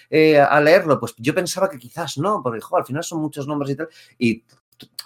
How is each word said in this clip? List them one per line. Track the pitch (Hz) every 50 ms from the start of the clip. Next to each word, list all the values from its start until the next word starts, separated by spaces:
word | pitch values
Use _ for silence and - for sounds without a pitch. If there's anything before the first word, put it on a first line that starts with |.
| _ _
eh, | - 156 156 156 156 147
a | 139 - - 151
leerlo? | 147 151 165 196 180 156 139 127
Pues | 117 110 -
yo | - 117 131 151
pensaba | 180 180 165 - 180 190 190
que | - 131
quizás | - 123 - 165 170 139 - 131
no, | 151 196 214 196 -
porque, | 127 117 110
jo, | - - 180
al | 175 143
final | - 123 151 165
son | - 180 160
muchos | 156 151 - 147 135
nombres | 139 151 147 139 135
y | 143
tal. | 139 160 - - - - _ _ _
Y, | 123 117 113 117 - _ _ _ _ _ _ _ - - _ - -